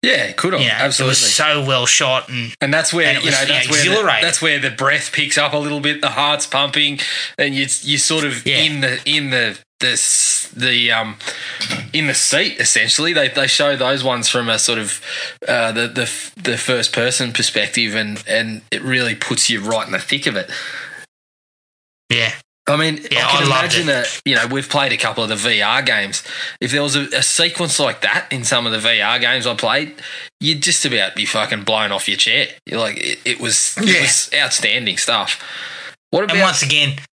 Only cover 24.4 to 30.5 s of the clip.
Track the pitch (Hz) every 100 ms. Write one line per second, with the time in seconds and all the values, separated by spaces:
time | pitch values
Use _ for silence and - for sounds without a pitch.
24.4 | 117 135 135 147 139 120 117 107 110 107
25.4 | 113 110 101 127 131 110 101 101 - -
26.4 | - - 123 139 - 139 139 - - -
27.4 | 170 170 170 - 139 110 101 151 - 135
28.4 | 113 127 120 110 110 113 104 120 120 127
29.4 | 117 110 117 127 151 - - - - _
30.4 | 151